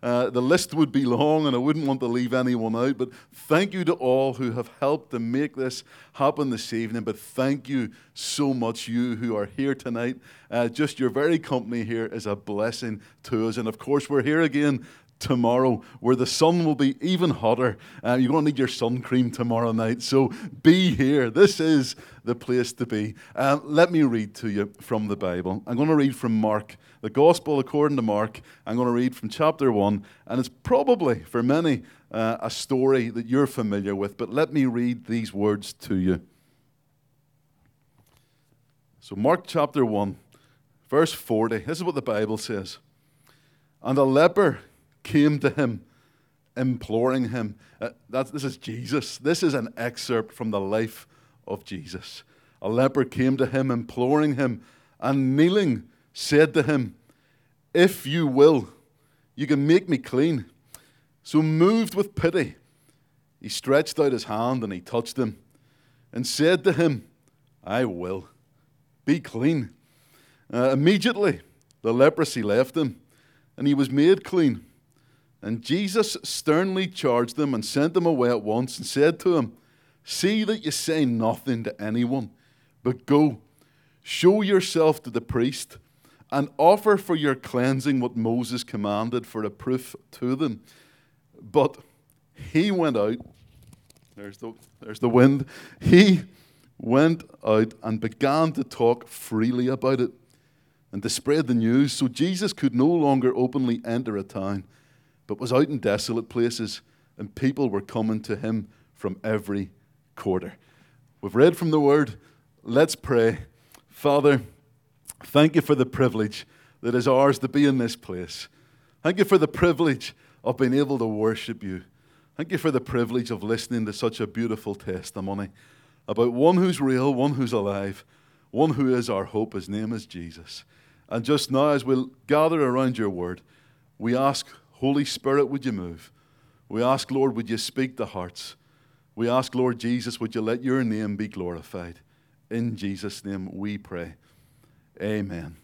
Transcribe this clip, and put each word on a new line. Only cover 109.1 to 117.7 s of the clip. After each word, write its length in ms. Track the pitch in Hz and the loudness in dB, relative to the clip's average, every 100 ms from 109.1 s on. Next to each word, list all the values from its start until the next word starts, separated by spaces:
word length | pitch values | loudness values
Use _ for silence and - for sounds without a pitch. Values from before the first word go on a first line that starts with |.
| 95 | -6
every 460 | 110 107 104 101 95 _ _ _ _ - | -4 -4 -4 -6 -6 _ _ _ _ -8
quarter." 400 | 107 92 92 - _ _ _ _ _ _ | -2 -2 -4 -16 _ _ _ _ _ _
We've 140 | 101 101 | -4 6
read 200 | 156 170 | 6 6
from 160 | 170 | 0
the 80 | 156 | 4
Word. 360 | 143 147 135 - _ _ _ _ | 6 4 2 -4 _ _ _ _
Let's 320 | - 120 165 - | -2 2 2 0
pray. 500 | - 120 113 - - _ _ - _ | 0 2 2 0 -10 _ _ -20 _
Father, 540 | - 147 143 143 135 101 - _ _ _ _ - - | -4 2 4 4 4 0 -20 _ _ _ _ -20 -20
thank 320 | - 143 156 156 | 0 4 6 4
you 60 | |
for 120 | 151 | 2
the 120 | 143 127 | 2 0
privilege 600 | - 127 110 107 - - _ _ _ | 2 0 2 -4 -6 -18 _ _ _
that 120 | 117 | -2
is 140 | 123 131 | 0 4
ours 320 | 131 139 135 | 4 4 2
to 80 | 131 | 0
be 180 | 143 | 2
in 120 | 143 | 2